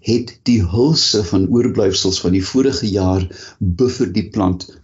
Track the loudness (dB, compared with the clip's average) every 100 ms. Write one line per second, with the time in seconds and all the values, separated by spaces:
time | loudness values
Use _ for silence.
0 | -2 -2 -2 -6 0 2 2 2 2 2
1 | 2 0 0 0 2 2 2 2 0 0
2 | -2 -2 0 0 0 0 0 0 -2 0
3 | 2 0 -2 -8 -20 -4 -4 0 0 0
4 | -2 -2 -4 -2 0 -2 -8 -20